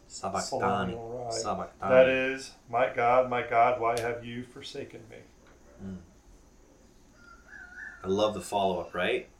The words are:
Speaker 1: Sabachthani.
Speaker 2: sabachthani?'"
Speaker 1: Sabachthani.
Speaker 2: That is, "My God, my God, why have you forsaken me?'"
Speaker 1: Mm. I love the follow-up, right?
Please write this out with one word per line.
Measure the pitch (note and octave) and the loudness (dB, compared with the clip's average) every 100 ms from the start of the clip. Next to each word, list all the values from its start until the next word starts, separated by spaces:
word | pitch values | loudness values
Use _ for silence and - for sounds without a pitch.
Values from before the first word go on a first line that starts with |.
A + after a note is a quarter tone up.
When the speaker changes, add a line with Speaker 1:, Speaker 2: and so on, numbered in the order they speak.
| - | -18
Speaker 1:
Sabachthani. | - F#2+ F#2+ - C3 F#2+ G2 F#2 | -10 -4 -4 -4 -2 0 0 -2
Speaker 2:
sabachthani?'" | F2+ - B2 A#2+ | -4 -8 -8 -6
Speaker 1:
Sabachthani. | A2+ A2 F2+ F2+ - F#2+ | -4 -4 -4 -8 -6 6
Speaker 2:
That | B2+ C3 | 8 8
is, | C3 C3 C3 - - - | 4 0 -4 -10 -18 -4
"My | A#2+ B2 | 0 0
God, | B2+ A#2+ B2+ B2 | 2 4 4 4
my | A#2 A#2+ | 0 2
God, | - F3 B2 | 4 4 4
why | A#2 A#2+ | 0 0
have | A#2+ A2+ A#2+ | -2 -4 -8
you | A#2+ | -10
forsaken | B2 C#3 - C#3 B2 A#2+ A2 | -12 -14 -12 -10 -12 -14 -18
me?'" | - - - - - - - | -20 -20 -20 -20 -20 -20 -14
Speaker 1:
Mm. | F#2+ F2+ - - - - - - - - - _ - - - - - - - - - - | -12 -12 -14 -20 -20 -20 -20 -20 -20 -20 -20 _ -20 -20 -20 -20 -20 -18 -16 -14 -14 -10
I | F#2+ | -2
love | G2 G#2+ | 0 0
the | G2 | -2
follow-up, | - G2+ F#2+ F2+ E2 | -4 -2 0 -2 -6
right? | F2+ F#2+ B2 - | -4 -2 -2 -6